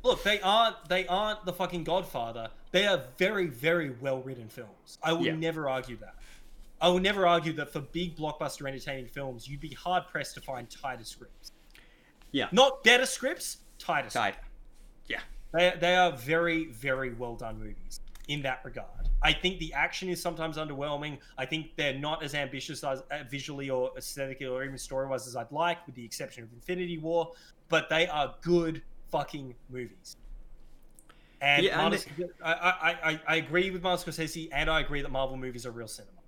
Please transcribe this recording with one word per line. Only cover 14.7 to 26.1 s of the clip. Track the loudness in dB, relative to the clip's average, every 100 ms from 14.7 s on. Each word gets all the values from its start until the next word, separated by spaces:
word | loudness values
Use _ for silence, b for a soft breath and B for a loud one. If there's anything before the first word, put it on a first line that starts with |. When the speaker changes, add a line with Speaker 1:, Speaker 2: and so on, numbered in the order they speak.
| -20 -20 -20 -8
Speaker 2:
Yeah. | -8 -6 -12 -2
Speaker 1:
They, | 4 4 4
they | 4 6
are | 6
very, | 2 0 2 4 2 -2
very | -6 -2 -2 -2
well-done | -4 -8 -6 -8 -8
movies | -8 -8 -8 -8 -10 -12 -6
in | -2
that | -2 -4
regard. | -8 -10 -10 -2 2 6
I | 6
think | 4 2 0
the | -4
action | -2 -2 -2 -4
is | -2
sometimes | -4 -4 -4 -4
underwhelming. | -6 -4 -4 -4 -6 -10 B -8
I | -4
think | -4 -6 -2
they're | -2 0
not | -4 -4
as | -4
ambitious | -4 -4 -6 -8 -6
as, | -4 -4 -6
uh, | -10 -6
visually | -8 -6 -6 -2
or | 0 0 -4
aesthetically | -10 -6 -6 -6 -6
or | -4
even | -6 -8
story-wise | -6 -4 -2 -4 -4
as |
I'd | -8 -6
like, | 0 0 0 -8
with |
the | -14
exception | -12